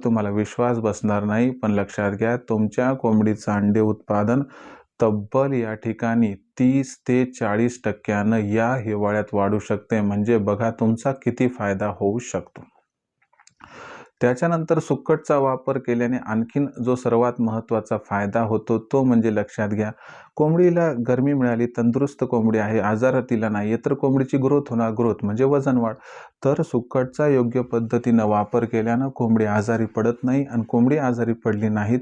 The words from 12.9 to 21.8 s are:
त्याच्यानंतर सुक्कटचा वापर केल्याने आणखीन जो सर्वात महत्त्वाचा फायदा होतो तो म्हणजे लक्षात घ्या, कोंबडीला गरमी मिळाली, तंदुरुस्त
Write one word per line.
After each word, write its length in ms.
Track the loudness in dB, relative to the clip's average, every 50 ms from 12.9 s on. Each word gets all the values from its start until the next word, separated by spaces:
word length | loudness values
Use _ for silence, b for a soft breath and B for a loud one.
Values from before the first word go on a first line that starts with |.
| _ _ _ _ _ _ _ _ _ _ -20 -20 _ _ B B B B B B B B B B B 0
त्याच्यानंतर 580 | 0 0 0 2 0 -2 0 -2 0 0 0 0
सुक्कटचा 580 | 0 -2 -4 -4 0 0 -2 -2 0 0 0 2
वापर 400 | 2 2 0 -2 -4 -4 -4 -4
केल्याने 380 | -2 -2 -2 0 0 -2 -2 -4 -4
आणखीन 400 | -2 -2 -2 -2 -2 -2 -2 -2 -2 -4 -4 -2
जो 100 | -2 -2
सर्वात 440 | 0 0 2 2 4 2 2 0 0
महत्त्वाचा 560 | -2 -2 -2 -4 -4 -2 -2 -2 -2 -2 -4 -4 -4
फायदा 340 | -4 -4 -2 -2 0 0 0 0
होतो 360 | 0 0 -2 0 0 -2 -2 -2 0 0
तो 100 | 2 2
म्हणजे 300 | 4 4 4 4 2 2
लक्षात 340 | 0 -2 -4 -4 -4 -4 -2
घ्या, 220 | -2 -2 -2 -4 -6 B B B B B B B B
कोंबडीला 540 | 0 2 2 4 4 4 4 4 4 2 0 0 -2 0 0
गरमी 240 | 0 2 2 2 2
मिळाली, 340 | 2 2 2 2 2 0 -2 0
तंदुरुस्त 480 | 0